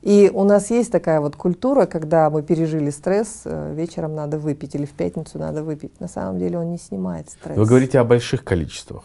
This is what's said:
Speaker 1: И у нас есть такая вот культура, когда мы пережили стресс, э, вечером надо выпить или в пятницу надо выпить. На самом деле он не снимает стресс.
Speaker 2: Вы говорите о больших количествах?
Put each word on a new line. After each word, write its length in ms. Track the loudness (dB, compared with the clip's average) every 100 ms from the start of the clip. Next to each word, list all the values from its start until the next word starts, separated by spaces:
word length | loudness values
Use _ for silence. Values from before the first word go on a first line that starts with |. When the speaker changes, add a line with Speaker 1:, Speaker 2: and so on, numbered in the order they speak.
Speaker 1:
И 280 | 6 6 6
у 120 | 6
нас 260 | 4 4 2
есть 200 | 0 0
такая 300 | -2 0 0
вот 160 | 0 -2
культура, 480 | -4 -2 0 2 2
когда 440 | 0 0 2 4
мы 120 | 2
пережили 480 | -2 0 0 0 -2
стресс, 520 | -4 -2 -2 -2 -8
э, 300 | -10 -8 -8
вечером 400 | -8 -8 -6 -6
надо 240 | -6 -6 -4
выпить 360 | -4 -6 -6
или 100 | -8 -8
в 40 |
пятницу 460 | -4 -6 -6 -10 -10
надо 240 | -8 -6
выпить. 360 | -6 -8 -10 _
На 80 | -12
самом 300 | -8 -6 -4
деле 200 | -4 -4
он 120 | -6
не 80 | -8
снимает 500 | -10 -8 -8 -8 -12
стресс. 260 | -14 -6 0
Speaker 2:
Вы 80 | 6
говорите 320 | 6 6 2
о 60 |
больших 380 | 4 4 2 -6
количествах? 600 | -2 -2 -2 -8 -14 -16